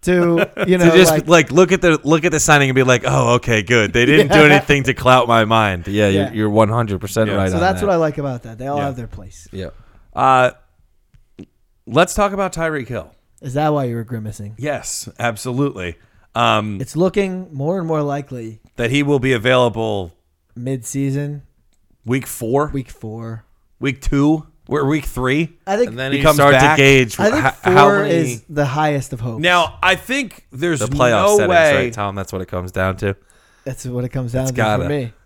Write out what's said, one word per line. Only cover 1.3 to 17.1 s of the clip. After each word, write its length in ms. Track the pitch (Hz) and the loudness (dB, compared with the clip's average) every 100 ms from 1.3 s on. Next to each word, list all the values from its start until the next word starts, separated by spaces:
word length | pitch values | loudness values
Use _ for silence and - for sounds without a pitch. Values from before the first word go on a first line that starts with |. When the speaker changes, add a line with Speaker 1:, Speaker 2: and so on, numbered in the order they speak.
| 170 139 | 2 4
Speaker 2:
look 220 | 139 180 | 2 4
at 80 | 185 | 4
the, 180 | 180 156 | 2 0
look 220 | 139 160 170 | 2 0 2
at 40 | |
the 60 | 151 | -2
signing 300 | - 147 139 | 2 4 4
and 60 | 131 | 2
be 60 | |
like, 220 | 131 123 127 | 2 2 2
"Oh, 300 | 135 120 120 | 0 2 0
okay, 260 | - 113 | 0 -2
good. 320 | 90 120 104 | 2 2 2
They 100 | 101 | 2
didn't 220 | 123 151 147 | 4 4 4
Speaker 1:
<laughs> 60 | |
Yeah. 40 | 151 | 6
Speaker 2:
do 20 | 151 | 6
anything 300 | 147 - 143 | 4 2 0
to 100 | 135 | 0
clout 340 | - 127 127 120 | -2 4 4 4
my 180 | 113 107 | 2 4
mind." 400 | 113 104 90 87 | 2 2 -2 -4
Yeah, 220 | 101 104 | 0 2
Speaker 1:
Yeah. 160 | 98 98 | 2 -2
Speaker 2:
you're, 80 | |
you're 160 | 107 107 | -2 0
one 180 | 104 107 | 2 2
hundred 320 | 113 113 95 | 2 -2 -4
percent 300 | 104 - 110 | -6 -2 -2
Speaker 3:
Yeah. 60 | 101 | 0
Speaker 2:
right 120 | 95 | -2
Speaker 1:
So 60 | |
Speaker 2:
on 60 | 95 | 0
Speaker 1:
that's 180 | 180 185 | -2 0
Speaker 2:
that. 60 | 202 | 0
Speaker 1:
what 60 | |
I 20 | 175 | 0
like 220 | 160 143 | 0 -4
about 240 | 139 123 | -8 -8
that. 160 | 117 110 | -12 -12
They 80 | 131 | -8
all 100 | 143 | -6
Speaker 3:
Yeah. 80 | |
Speaker 1:
have 120 | 143 127 | -6 -8
their 100 | 113 | -12
place. 420 | - 92 - - | -14 -18 -20 -16
Speaker 2:
Yeah. 180 | 95 87 - - _ _ | -12 -12 -14 -20 _ _
Speaker 3:
Uh, 360 | - 131 131 127 - _ _ _ _ _ _ _ - - _ _ _ - | -2 2 4 2 -2 _ _ _ _ _ _ _ -20 -20 _ _ _ -4
let's 280 | 123 180 | 0 0
talk 180 | - 202 | 0 -2
about 200 | 196 190 | -2 -6
Tyreek 360 | 165 165 151 113 | -4 -6 -6 -8
Hill. 220 | 117 73 _ _ _ | -10 -12 _ _ _
Speaker 1:
Is 140 | 143 | -8
that 180 | 135 151 | -2 0
why 120 | 147 | 0
you 120 | 131 117 | -2 -6
were 80 | |
grimacing? 500 | 110 117 107 104 104 107 | -8 -10 -10 -12 -14 -10
Speaker 3:
Yes, 500 | 147 135 - - - - | -8 -8 -8 -12 -12 -6
absolutely. 760 | 117 107 127 123 143 95 90 85 _ _ _ | -6 -4 -6 -4 -4 -4 -10 -10 _ _ _
Um, 440 | 113 117 110 107 101 | -2 0 0 -2 -8
Speaker 1:
It's 160 | 123 151 | -8 -2
looking 560 | 185 | -2